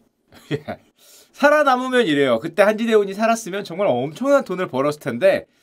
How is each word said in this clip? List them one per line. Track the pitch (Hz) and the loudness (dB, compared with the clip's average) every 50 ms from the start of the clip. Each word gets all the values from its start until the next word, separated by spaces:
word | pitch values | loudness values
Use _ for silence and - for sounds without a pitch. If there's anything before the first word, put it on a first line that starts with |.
| _ _ _ _ _ _ | _ _ _ _ _ _
<laughs> | - - - - 151 - - - 98 - _ _ _ _ _ _ - - - _ _ | -20 -20 -12 -8 -8 -8 -8 -10 -14 -14 _ _ _ _ _ _ -20 -20 -20 _ _
살아남으면 | - - 285 294 302 302 277 254 247 254 262 254 247 233 175 | 0 2 4 4 4 4 2 2 0 0 -2 0 0 2 2
이래요. | 151 143 139 131 120 113 | 2 2 2 2 2 0
그때 | 117 165 156 - 196 | -2 -4 0 2 2
한진해운이 | 202 220 214 233 226 220 214 202 190 190 | 2 2 0 0 2 2 2 2 0 -4
살았으면 | 190 226 220 226 226 - 185 175 202 202 | -2 0 0 0 -2 -4 -8 -8 -8 -8
정말 | - 175 175 208 185 | -8 -6 -2 0 0
엄청난 | 131 123 127 147 156 151 240 277 285 277 - | 0 0 -2 -6 -6 -4 -2 2 2 2 0
돈을 | - 185 180 185 175 | -2 -6 -6 -6 -4
벌었을 | - 127 135 147 147 - | -2 -2 -2 -2 -2 -4
텐데 | - 147 117 120 160 196 170 107 - _ _ _ | -6 -8 -4 0 2 2 2 2 -2 _ _ _